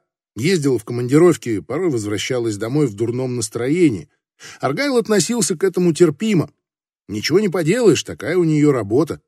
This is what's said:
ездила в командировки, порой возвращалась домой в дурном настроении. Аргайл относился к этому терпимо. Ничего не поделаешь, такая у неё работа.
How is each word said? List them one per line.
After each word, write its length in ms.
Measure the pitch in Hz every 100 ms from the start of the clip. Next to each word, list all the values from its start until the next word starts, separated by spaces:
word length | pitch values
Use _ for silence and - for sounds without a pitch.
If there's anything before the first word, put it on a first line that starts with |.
| _ _ _ -
ездила 440 | 156 180 143 117
в 40 |
командировки, 760 | - 120 123 147 175 - 120 98
порой 320 | 80 147 180
возвращалась 680 | 117 104 104 - 123 117 101
домой 300 | 113 147 135
в 80 | 101
дурном 400 | 113 120 131 123
настроении. 760 | - 117 127 175 156 92 - _ _ _ - -
Аргайл 380 | 127 165 285 247
относился 580 | 214 208 160 240 185 165
к 80 |
этому 300 | 190 180 175
терпимо. 560 | 151 165 147 220 180 101 _ _ _ _ _ -
Ничего 320 | 104 107 185
не 100 | 208
поделаешь, 540 | 185 156 240 220 123
такая 320 | - 80 113 180
у 80 |
неё 280 | 160 151 147
работа. 500 | 131 101 123 143 85